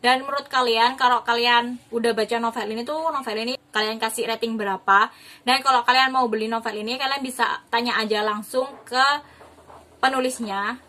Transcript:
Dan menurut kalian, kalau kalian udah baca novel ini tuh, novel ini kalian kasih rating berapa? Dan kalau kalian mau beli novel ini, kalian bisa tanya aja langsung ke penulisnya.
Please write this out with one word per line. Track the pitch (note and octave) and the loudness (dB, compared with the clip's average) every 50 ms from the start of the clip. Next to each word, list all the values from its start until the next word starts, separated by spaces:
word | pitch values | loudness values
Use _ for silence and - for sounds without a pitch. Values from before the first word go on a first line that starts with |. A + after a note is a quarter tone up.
| - | 4
Dan | A#3+ B3+ C4 C4+ | 4 2 2 0
menurut | - C#4 C#4+ C4+ - | -4 -6 -6 -6 -2
kalian, | - C4 B3+ A#3+ A3+ A3+ A3+ B3 C4 C4 | 0 0 2 2 4 4 2 2 2 2
kalau | C4 B3 A#3+ A3+ A3+ | 2 2 2 2 0
kalian | - A#3 A#3 A#3 A#3+ A#3+ A#3+ A#3+ A#3+ B3 A#3+ - | 0 0 2 4 4 4 4 2 0 -8 -10 -12
udah | _ - A#3 A3+ A#3 | _ -6 0 0 0
baca | A3+ G#3+ G#3+ G#3 A#3 A#3 A#3 | 0 0 0 0 0 -2 -2
novel | A#3 A3+ B3 G#3+ G#3 A3 | -2 -2 -4 -6 -6 -6
ini | A3+ A#3+ | -6 -6
tuh, | B3+ D4+ D#4 D#4+ | -4 -4 -2 -2
novel | E4 D#4 C#4 B3+ A#3+ G#3+ A3 A3+ | -2 -2 -4 -6 -4 -6 -4 -4
ini | A#3+ C4 - _ _ | -6 -6 -8 _ _
kalian | - G#3+ G#3+ G#3+ A3+ A3+ A3+ | -2 -2 0 0 -2 -2 -4
kasih | A3 A3 - A3+ | -4 -2 -4 -4
rating | - A3+ A3 - A3+ A3+ A3 | -4 -2 -2 -2 -4 -4 -4
berapa? | G#3 G3+ F#3+ F#3 - - G3 G3+ A3 B3 - - - - - - _ | -2 -4 -4 -4 2 4 4 4 4 2 -2 -18 -20 -20 -20 -8 _
Dan | B3 B3+ C4+ C4 | 0 0 2 4
kalau | C4+ C4 A#3+ A#3 | 4 2 4 4
kalian | - B3 C4 C4 C4 | 4 4 4 4 4
mau | C4 C4 B3+ | 4 2 2
beli | A#3 G#3+ A3 A3 A3 | 2 0 -2 -2 -2
novel | A3+ A3+ A3+ A#3 G#3 G#3+ G#3+ | -4 -4 -4 -6 -6 -6 -6
ini, | A3 B3 C4 | -6 -4 -4
kalian | C4+ C4+ C#4 C#4 C4 | -2 -2 -2 -4 -4
bisa | B3+ A#3+ - A#3 - - - _ _ | -8 -2 -2 0 0 0 -6 _ _
tanya | - A#3 A#3+ A#3+ G#3+ G3+ A3 | -2 0 0 0 0 -2 0
aja | G#3+ G#3+ G#3 | 0 0 0
langsung | G#3+ G#3+ G#3 G#3+ G#3+ - - C4 C4 C#4 C4+ - - | 0 0 -2 -4 -8 -4 -2 -2 -2 -4 -8 -18 -14
ke | - A#3 B3+ C4 C#4 D4 - - - - - - - - - - - - - - _ - - - | -4 2 2 4 4 2 0 -4 -12 -20 -20 -20 -20 -20 -20 -20 -20 -20 -20 -20 _ -8 -2 0
penulisnya. | C4 C4+ C4 B3+ B3+ B3+ - A#3 G#3 G3 G3 G3+ G#3+ B3 B3+ - | 0 0 2 -2 -2 -2 -4 -6 -6 -4 -4 -4 -4 -6 -8 -14